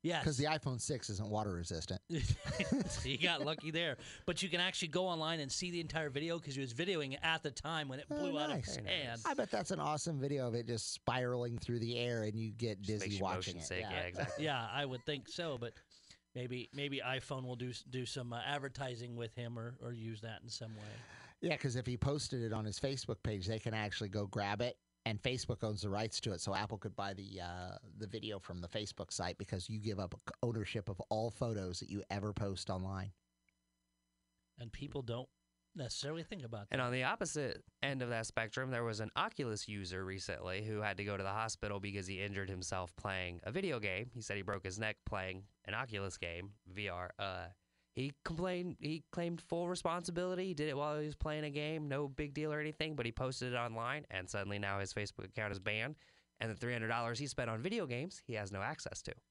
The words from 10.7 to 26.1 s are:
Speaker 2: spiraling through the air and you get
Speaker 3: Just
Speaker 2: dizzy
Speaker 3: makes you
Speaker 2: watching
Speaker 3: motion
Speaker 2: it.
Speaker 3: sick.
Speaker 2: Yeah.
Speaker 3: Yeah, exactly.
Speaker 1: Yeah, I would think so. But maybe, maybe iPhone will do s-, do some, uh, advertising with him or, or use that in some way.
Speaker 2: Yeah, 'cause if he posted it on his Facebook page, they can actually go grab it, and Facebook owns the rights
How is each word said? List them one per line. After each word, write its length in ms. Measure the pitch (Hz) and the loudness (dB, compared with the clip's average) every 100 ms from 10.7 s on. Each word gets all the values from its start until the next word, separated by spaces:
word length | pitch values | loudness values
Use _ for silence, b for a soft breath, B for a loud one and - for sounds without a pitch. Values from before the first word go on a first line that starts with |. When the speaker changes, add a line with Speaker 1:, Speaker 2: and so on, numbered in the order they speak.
| 117 - | 0 0
Speaker 2:
spiraling 680 | - - 123 123 123 120 117 | -2 2 2 4 2 2 0
through 200 | - 120 | 0 2
the 180 | 113 120 | 2 2
air 240 | 120 117 | 2 4
and 140 | 107 107 | 2 2
you 120 | 113 | 0
get 280 | 110 117 98 | 0 0 0
Speaker 3:
Just 80 | 98 107 | 0 0
Speaker 2:
dizzy 60 | 98 | 2
Speaker 3:
makes 80 | 101 | 2
you 40 | |
Speaker 2:
watching 140 | 95 92 | 2 2
Speaker 3:
motion 220 | 92 87 | 0 -4
Speaker 2:
it. 60 | |
Speaker 3:
sick. 160 | 80 92 | -2 -2
Speaker 2:
Yeah. 80 | 98 | 0
Speaker 3:
Yeah, 80 | 92 90 | -2 -2
exactly. 380 | 92 - - | 0 -2 2
Speaker 1:
Yeah, 240 | 156 135 113 | 2 2 0
I 120 | 127 | 0
would 200 | 143 127 | 0 -2
think 240 | 135 143 110 | -2 -2 -4
so. 300 | - 165 127 | -4 -2 0
But 140 | 117 - - B B B _ | -2 -6 -20 B B B _
maybe, 340 | 127 123 127 117 | -6 -2 -2 -4
maybe 280 | 139 143 135 | -4 -2 0
iPhone 400 | 123 131 - 131 | 0 -2 -2 -4
will 120 | 127 123 | -2 -2
do 140 | 127 | -4
s-, 140 | 113 135 | -4 -6
do 160 | 127 120 | -4 -2
some, 260 | 139 120 | -4 -4
uh, 80 | 120 107 | -2 0
advertising 680 | 143 135 131 135 120 120 120 | 0 -2 -4 -4 -4 -6 -4
with 180 | 117 | -4
him 240 | - 120 120 | -4 -4 -4
or, 160 | 117 131 | -6 -6
or 100 | 120 | -6
use 280 | 120 113 107 | -4 -4 -6
that 220 | 113 107 | -6 -8
in 60 | 117 | -6
some 280 | - 113 110 | -6 -6 -8
way. 60 | 104 110 B B B B | -8 -10 B B B B
Speaker 2:
Yeah, 160 | 170 147 | 2 4
'cause 180 | 135 | 4
if 120 | 120 123 | 2 2
he 100 | 123 | 4
posted 460 | 139 147 - 131 | 4 4 2 0
it 100 | 117 | 2
on 120 | 110 | 2
his 140 | 107 101 | 2 2
Facebook 440 | 139 135 - 110 | 2 2 0 0
page, 220 | - 104 90 | 2 2 2
they 100 | 110 | 2
can 160 | 117 | 2
actually 360 | 110 104 - 104 | 2 2 0 0
go 160 | 104 101 | 2 2
grab 340 | 104 101 104 | 2 4 4
it, 160 | 120 - _ _ 113 | 2 0 _ _ 0
and 160 | 107 | 2
Facebook 420 | 131 123 - 117 | 2 2 0 0
owns 180 | 113 104 | 2 0
the 60 | 104 | 2
rights 320 | 98 113 | 2 2